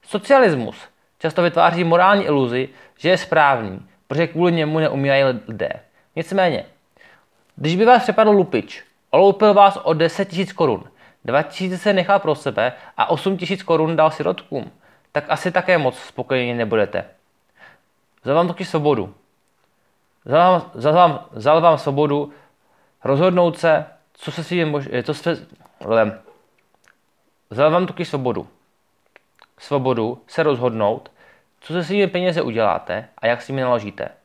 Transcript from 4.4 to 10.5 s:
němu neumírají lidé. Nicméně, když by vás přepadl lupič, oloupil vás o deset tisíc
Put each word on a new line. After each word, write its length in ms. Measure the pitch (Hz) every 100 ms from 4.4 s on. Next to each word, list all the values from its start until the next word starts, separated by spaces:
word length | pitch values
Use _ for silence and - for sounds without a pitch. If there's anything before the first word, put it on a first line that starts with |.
| 180
němu 280 | 170 151 156
neumírají 440 | 156 139 139 139 135 120 -
lidé. 220 | 110 76 - _ _ _ -
Nicméně, 500 | 165 190 180 131 - _ _ _ _ _ _ _ _ -
když 200 | 143 180
by 100 | 220
vás 180 | 247
přepadl 280 | - 180 220
lupič, 520 | 202 180 117 - - - _ _
oloupil 440 | 143 196 196 208
vás 240 | 202 196 196
o 100 | -
deset 360 | 160 165 - 196
tisíc 240 | 170 185